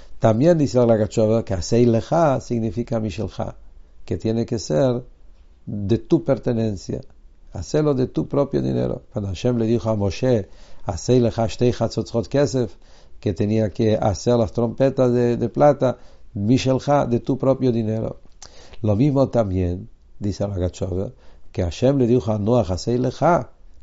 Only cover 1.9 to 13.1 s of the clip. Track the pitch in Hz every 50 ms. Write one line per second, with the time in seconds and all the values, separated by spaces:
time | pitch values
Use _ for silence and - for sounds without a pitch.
1.9 | 113 113 107 - 151 165 170 151 131 117 - - 120 117 110 113 95 120 117 -
2.9 | 123 113 110 110 104 - 104 95 - - 101 95 - - - - - - - -
3.9 | - - - - 110 90 - 110 110 117 117 - 123 110 - - 151 151 143 127
4.9 | 123 139 135 - - - - - - - - - - - - - - 104 101 95
5.9 | 113 110 - - - 147 113 - 135 - - 135 120 113 113 110 104 92 - -
6.9 | - - - - - - - - - - - - - 101 - - - 151 156 151
7.9 | 143 127 127 120 - 160 151 131 - 139 139 135 - 139 131 131 131 123 127 123
8.9 | 110 - - - - 113 101 98 92 - - 123 123 117 113 110 117 113 104 113
9.9 | 110 104 98 101 - - - 131 127 110 98 - - - - - - - - -
10.9 | 87 - - - 123 127 120 113 98 - 117 107 - - 120 123 113 - 120 107
11.9 | - 113 107 - - 117 107 - - 135 147 139 117 131 120 104 - - - -
12.9 | - - - -